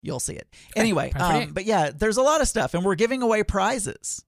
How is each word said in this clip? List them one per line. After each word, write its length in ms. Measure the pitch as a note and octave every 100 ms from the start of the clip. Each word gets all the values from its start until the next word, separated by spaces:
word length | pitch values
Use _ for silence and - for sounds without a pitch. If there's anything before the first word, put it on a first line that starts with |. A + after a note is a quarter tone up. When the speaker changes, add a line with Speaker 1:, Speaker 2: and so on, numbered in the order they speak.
Speaker 1:
you'll 180 | - C3
see 120 | -
it. 140 | - - - -
Speaker 2:
Great. 80 | A3
Speaker 1:
Anyway, 260 | A3 F3 C3+
Speaker 2:
Pride 100 | C#3
forty-eight. 260 | F3 D#3 D3
Speaker 1:
um, 40 |
but 120 | D3 G3
yeah, 260 | G#3 D3+
there's 260 | D3+ G#3+ A3
a 60 |
lot 160 | C4 D#4
of 60 | C#4
stuff, 260 | A3+ D#3
and 100 | E3+ F#3+
we're 100 | F3
giving 260 | A#3 C4
away 220 | A#3+ G#3+
prizes. 800 | G#3 G3 G3 C4 G3 - - -